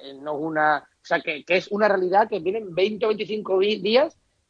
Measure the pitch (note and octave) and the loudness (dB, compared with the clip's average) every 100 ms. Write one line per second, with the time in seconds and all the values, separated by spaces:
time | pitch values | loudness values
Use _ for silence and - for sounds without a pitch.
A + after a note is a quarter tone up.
0 | C3+ C3+ D3 D3 D#3+ D#3 D3+ D3 - _ | -14 -14 -8 -6 -4 2 2 2 -4 _
1 | - E3+ - D3+ - F3+ - G3+ G#3+ G3 | -4 -2 -2 -8 0 0 0 0 2 2
2 | F3+ G3 A3 G#3 E3 A3 G3+ E3+ G3+ G#3+ | 4 2 2 0 -4 -4 -6 -2 -2 0
3 | A3 G#3+ G3 G#3+ F#3 F#3+ G3+ G#3+ F#3+ A#3 | -2 -2 -4 -6 0 2 2 0 2 2
4 | D#4+ _ _ _ | 2 _ _ _